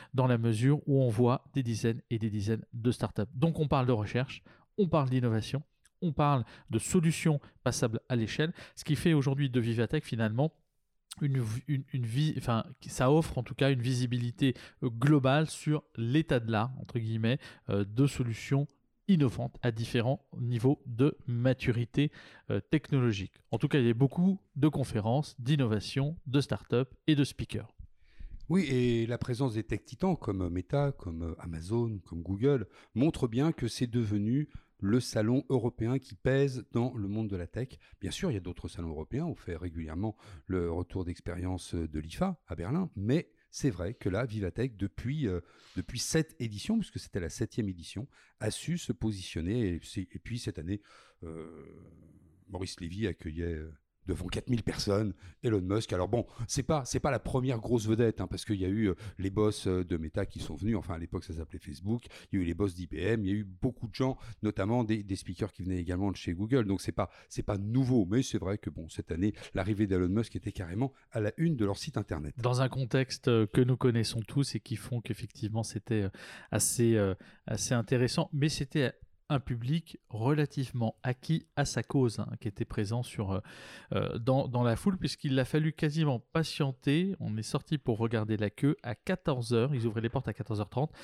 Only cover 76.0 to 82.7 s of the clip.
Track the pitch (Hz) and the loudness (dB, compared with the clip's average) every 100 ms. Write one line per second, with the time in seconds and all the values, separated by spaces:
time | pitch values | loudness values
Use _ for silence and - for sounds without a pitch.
76 | 98 - - - - 107 - - 117 113 | 0 -4 -14 -18 -4 0 0 4 4 6
77 | 98 92 - - - 110 - 123 110 127 | 4 0 -8 -16 -8 -4 0 0 2 2
78 | 123 - 160 147 151 - 143 156 123 - | 2 0 -2 0 0 -2 -4 0 -2 -2
79 | - _ - 143 - 120 120 160 - - | -14 _ -2 -2 -2 -4 -2 -2 -4 -14
80 | _ 110 117 151 147 - 127 123 113 - | _ -2 2 2 0 -2 -4 -2 -2 -2
81 | 127 123 - 160 - - - - 113 143 | -4 -4 0 -2 0 -2 -2 -2 0 2
82 | 127 107 113 117 110 - 117 | 2 0 -6 -8 -8 -6 -6